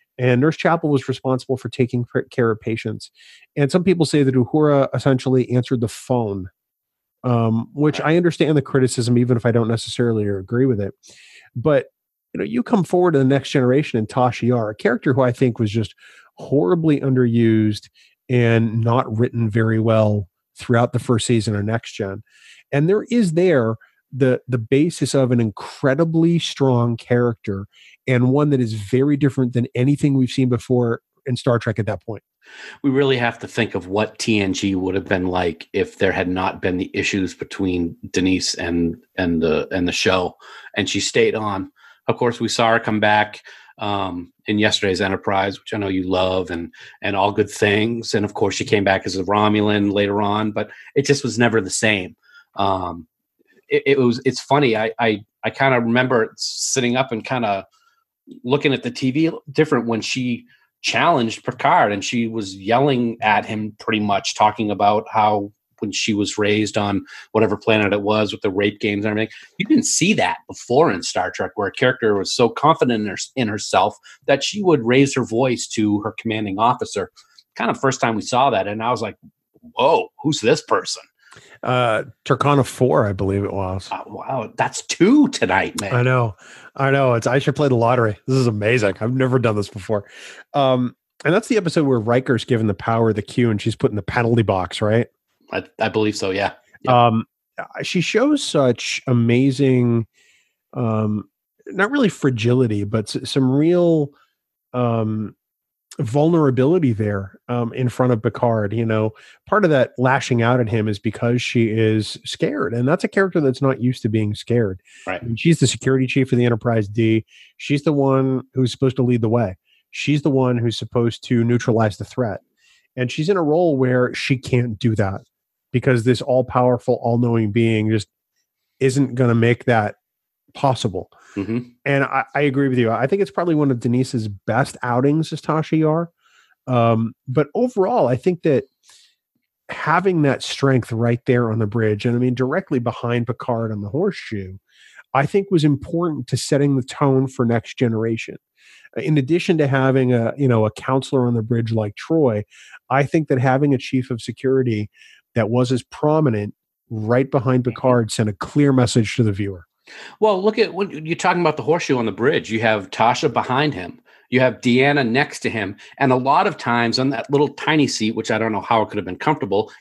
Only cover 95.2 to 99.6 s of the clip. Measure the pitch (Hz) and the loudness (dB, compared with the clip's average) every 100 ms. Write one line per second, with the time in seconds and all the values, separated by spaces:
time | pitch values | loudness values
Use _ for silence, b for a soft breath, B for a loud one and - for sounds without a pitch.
95.2 | _ _ - 123 - - 110 110 107 - | _ _ -10 -10 -10 -4 -2 0 -2 -2
96.2 | 98 98 95 - b b 131 123 120 113 | -4 -2 -4 -6 b b 2 4 4 2
97.2 | - _ _ - - - - 185 160 220 | -4 _ _ -18 -14 -10 -4 -2 0 0
98.2 | 285 285 - 151 127 123 - - - 120 | 2 0 0 2 2 0 -4 -8 0 2
99.2 | 117 123 139 127 | 4 4 2 2